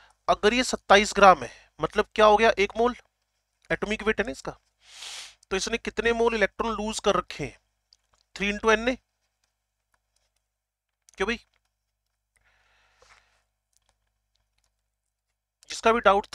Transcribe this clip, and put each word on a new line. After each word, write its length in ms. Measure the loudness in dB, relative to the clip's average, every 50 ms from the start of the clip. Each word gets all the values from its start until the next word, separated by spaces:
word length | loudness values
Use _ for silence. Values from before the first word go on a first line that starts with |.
| _ _ _ _ _ -2
अगर 260 | 0 2 2 2 2
ये 100 | 0 0
सत्ताईस 480 | -2 -4 -4 _ 4 4 4 4 2 2
ग्राम 280 | 4 6 6 6 4 0
है, 80 | -8 -16 -18 -20 _ _ -8
मतलब 260 | -8 -4 -2 -4 -4 -2 0
क्या 100 | 2 4
हो 120 | 4 6 4
गया, 160 | 4 2 2 0
एक 180 | -2 -4 -2 -2
मोल 180 | -2 -2 -4 -6 -14 _ _ _ _ _ _ _ _ _ _ _ _ -8
एटॉमिक 340 | -6 -6 -4 -4 -6 -4 -2
वेट 160 | -2 -2 -2
है 60 | -4
ना 60 | -6
इसका, 240 | -8 -12 -12 -14 -14 -16 _ _ _ _ _ -20 -20 -20 -20 -18 -16 -18 -18 -20 -20 _ _ -8
तो 60 | -6 -6
इसने 200 | -6 -6 -6 -6
कितने 340 | -8 -6 -6 -2 0 0 0
मोल 220 | 2 0 0 0
इलेक्ट्रॉन 360 | 0 -2 -2 _ -4 -4 -4 -4
लूज 240 | -4 -4 -6 -6 -2
कर 160 | 0 0 0
रखे 280 | 0 -2 -6 -8 -10 -10
हैं? 140 | -12 -12 _ _ _ _ _ _ _ _ _ _ _ _ _ _ _ -10
थ्री 160 | -6 -6 -4
into 200 | -4 -2 0 0
एन 180 | 2 2 0 -2
ए। 80 | -6 -6 _ _ _ _ _ _ _ _ _ _ _ _ _ _ _ _ _ _ _ _ _ _ _ _ _ _ _ _ _ _ _ _ _ _ _ _ _ _ _ _ _ _ _ -6
क्यों 100 | -4 -4
भाई, 120 | -4 -6 -10 _ _ _ _ _ _ _ _ _ _ _ _ _ _ _ _ _ _ _ _ _ _ _ _ _ _ _ _ _ _ _ _ _ _ _ _ _ _ _ _ _ _ _ _ _ _ _ _ _ _ _ _ _ _ _ _ _ _ _ _ _ _ _ _ _ _ _ _ _ _ _ _ _ _ _ _ _ _ _ _ _ _ _ _ -16
जिसका 220 | -10 -2 0 0
भी 80 | 0 2
डाउट 260 | 4 2 2 2 0 -4